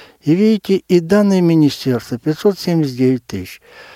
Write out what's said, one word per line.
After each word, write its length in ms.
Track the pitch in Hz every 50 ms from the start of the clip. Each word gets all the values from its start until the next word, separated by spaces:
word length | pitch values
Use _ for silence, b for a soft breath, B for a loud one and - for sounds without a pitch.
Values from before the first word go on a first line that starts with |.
| B B B B
И 140 | - 147 160
видите, 420 | 185 214 220 220 202 - - 196
и 240 | 180 - - 185 175
данные 400 | 165 160 202 208 208 202 190 185
министерства 760 | 175 165 165 160 151 139 - - - 135 123 117 - - 127 117
пятьсот 400 | - 151 156 - - 208 190 -
семьдесят 380 | - 180 170 165 151 135 123
девять 280 | 123 131 127 131 120 -
тысяч. 380 | - - 95 92 - - - B B B B B B B